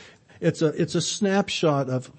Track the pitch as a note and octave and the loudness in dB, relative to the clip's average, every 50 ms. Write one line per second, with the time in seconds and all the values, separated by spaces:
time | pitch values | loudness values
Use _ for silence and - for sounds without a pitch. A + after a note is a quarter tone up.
0 | - - - _ _ _ - - - E3+ D#3 - D#3+ D#3 - - F3+ - - F3 | -20 -20 -20 _ _ _ -14 -2 0 0 0 2 0 0 2 0 -2 0 0 -2
1 | D#3+ - - - G#3 G3 F#3+ G3+ G3 - - - - D#3+ C#3+ C#3 C3+ B2+ B2+ B2+ | -2 -2 -4 -2 0 2 2 2 0 0 -2 0 2 2 2 2 0 0 -2 -4
2 | B2+ - - | -4 -6 -16